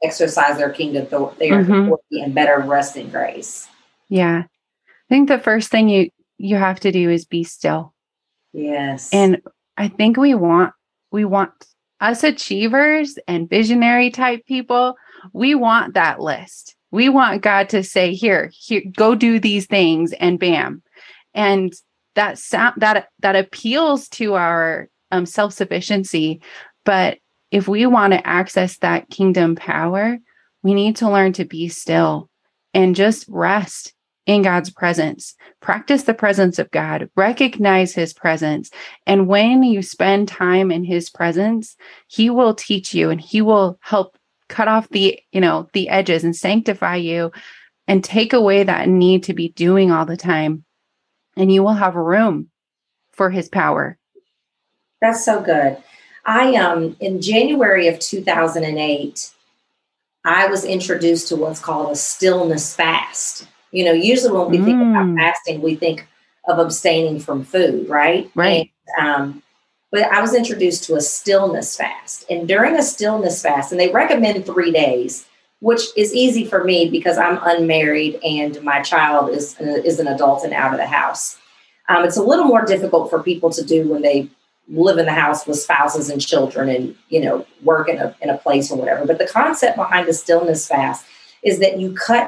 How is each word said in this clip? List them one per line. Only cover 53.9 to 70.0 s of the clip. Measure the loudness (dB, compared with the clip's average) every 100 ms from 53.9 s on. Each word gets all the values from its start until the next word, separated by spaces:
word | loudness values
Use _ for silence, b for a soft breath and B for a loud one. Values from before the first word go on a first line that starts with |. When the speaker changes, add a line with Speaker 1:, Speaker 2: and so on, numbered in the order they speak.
| -8 _ -20 _ _ _ _ _ _ _ _
Speaker 1:
That's | 0 0
so | -2 -2
good. | 0 0 0 -2 b b b b -2
I, | 2 2 2
um, | 2 0 -4 -6
in | -6 -4
January | 0 2 2 2 2 4 2
of | 0
two | -6 -4
thousand | -2 0 0 -2 -4
and | -4
eight, | -2 -2 -4 -12 -16 _ _ _ _ _ _ _ _ _ 0
I | 2 2
was | 0 -4
introduced | -4 -4 0 2 0 -2
to | -4
what's | -4 -6
called | -6 -4 -4
a | -4
stillness | -6 0 0 2 0 -2 -4 -2
fast. | -2 -2 -6 -10 -10 -12 -18 _ _
You | -2
know, | 2
usually | 2 2 2 2
when | 0 2
we | 2
think | 4 4
about | 4 2 2
Speaker 2:
Mm. | 2
Speaker 1:
fasting, | 0 -2 -6 -4
we | -4 -2
think | -2 -4 -12 _ _ _ -2
of | 0
abstaining | 0 0 0 2 0 -4
from | -6 -8
food, | -2 0 2 0 -2
right? | 0 2 0 -2
Speaker 2:
Right. | 0 2 2 -2 _ -8 -4
Speaker 1:
And, | -2
um, | -2 -4 -10 _ _ _ _ _
but | -2